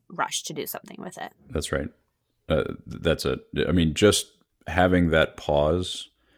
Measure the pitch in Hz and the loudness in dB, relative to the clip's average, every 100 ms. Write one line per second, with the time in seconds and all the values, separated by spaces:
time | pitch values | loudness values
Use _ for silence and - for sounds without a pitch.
0 | - 165 - - - 156 - - - - | -12 -8 -6 -6 -8 -10 -10 -12 -14 -16
1 | - - - _ - 78 76 73 73 _ | -16 -14 -16 _ -8 -6 -4 -4 -6 _
2 | _ _ _ _ - 78 - - - - | _ _ _ _ -2 -2 -2 -6 -14 -4
3 | 80 78 69 62 - 73 73 90 80 73 | -2 0 -2 -4 -6 -4 0 2 2 4
4 | 104 - - _ _ _ - 85 92 90 | 4 4 -2 _ _ _ -4 2 4 4
5 | 87 80 76 - - 73 76 90 90 - | 4 4 2 -2 -2 2 2 0 -2 -10
6 | - _ _ | -14 _ _